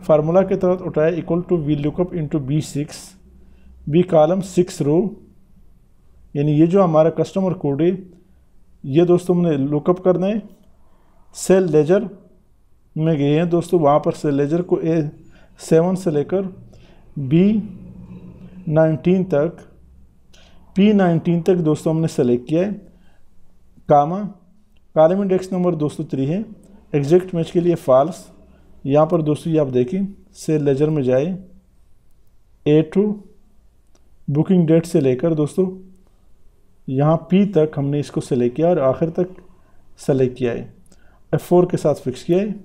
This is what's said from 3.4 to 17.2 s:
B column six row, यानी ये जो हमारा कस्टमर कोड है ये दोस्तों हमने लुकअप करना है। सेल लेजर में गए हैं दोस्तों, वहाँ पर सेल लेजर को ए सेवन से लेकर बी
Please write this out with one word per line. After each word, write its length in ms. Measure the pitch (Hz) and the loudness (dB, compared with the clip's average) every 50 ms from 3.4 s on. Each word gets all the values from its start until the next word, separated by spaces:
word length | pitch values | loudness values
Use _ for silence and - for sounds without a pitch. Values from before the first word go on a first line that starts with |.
| - - - - - - - - - - | -20 -20 -20 -20 -20 -20 -20 -14 -10 0
B 140 | 143 175 175 | 2 2 2
column 360 | 180 - 156 151 156 180 196 175 | 4 4 4 4 4 2 -2 -4
six 360 | - - 180 180 180 - - | -2 0 0 0 0 -2 -4
row, 180 | 147 143 151 170 220 190 - - - - _ - - _ - - - - - _ _ _ _ _ _ _ - - - - - | -2 0 2 2 0 -2 -6 -10 -20 -20 _ -20 -20 _ -20 -20 -20 -20 -20 _ _ _ _ _ _ _ -20 -20 -20 -10 -6
यानी 180 | 147 147 151 151 | -2 0 0 4
ये 140 | 147 160 170 | 4 4 4
जो 140 | 175 196 190 | 6 4 2
हमारा 260 | 170 156 156 156 165 | 4 4 4 4 4
कस्टमर 420 | 160 - 160 - - 196 190 185 160 | 2 -2 -4 -4 -2 -4 -2 -2 -4
कोड 260 | - - 143 139 139 | -2 -4 -4 -2 0
है 100 | 160 180 196 190 - - - - _ _ _ _ _ _ _ - - _ - _ - | 0 0 0 -2 -10 -16 -20 -20 _ _ _ _ _ _ _ -20 -20 _ -20 _ -10
ये 220 | 143 131 156 180 | 0 2 2 4
दोस्तों 300 | 175 175 170 - - 180 | 4 4 2 2 0 0
हमने 200 | 175 175 175 156 139 | 2 2 0 0 0
लुकअप 400 | 135 143 147 147 147 - 180 180 | 0 -2 -2 -2 0 0 -2 0
करना 280 | - 185 180 165 180 196 | 2 0 0 2 0 -2
है। 140 | 214 226 - - - _ _ _ - _ - - - _ _ _ _ _ - _ - | -4 -4 -8 -10 -20 _ _ _ -20 _ -20 -20 -20 _ _ _ _ _ -20 _ -16
सेल 360 | - - - 185 190 190 175 | -14 0 2 2 2 4 2
लेजर 380 | 151 151 147 143 180 208 233 185 - - - _ _ _ _ _ _ _ _ _ _ _ _ _ _ | 2 2 2 4 2 0 0 -4 -12 -16 -20 _ _ _ _ _ _ _ _ _ _ _ _ _ _
में 220 | 151 156 160 165 143 | -4 -2 0 0 0
गए 160 | 143 143 147 | 0 0 2
हैं 160 | 156 170 170 | 0 0 0
दोस्तों, 300 | 170 170 165 - - 170 | -2 -2 -2 0 0 2
वहाँ 200 | 151 143 143 151 | 4 4 2 2
पर 120 | 151 170 160 | 0 -2 -6
सेल 220 | - - 151 143 | -4 -4 -2 0
लेजर 260 | 139 143 143 160 170 175 | 0 -2 -2 -2 -4 -2
को 160 | - 180 160 | -2 -4 -2
ए 300 | - 165 165 165 151 151 - - - - - - - _ - _ | -2 -2 -2 -2 -2 -4 -8 -14 -20 -20 -20 -20 -20 _ -20 _
सेवन 360 | - - 165 160 165 180 190 | -2 2 2 2 4 2 -2
से 160 | 185 190 180 | -2 -4 -2
लेकर 420 | 151 147 143 143 180 190 196 185 180 - - - - - - - - - - - - | -2 -2 -2 -2 -2 -4 -4 -4 -10 -14 -20 -20 -20 -20 -20 -20 -20 -20 -20 -16 -10
बी 340 | 147 | -10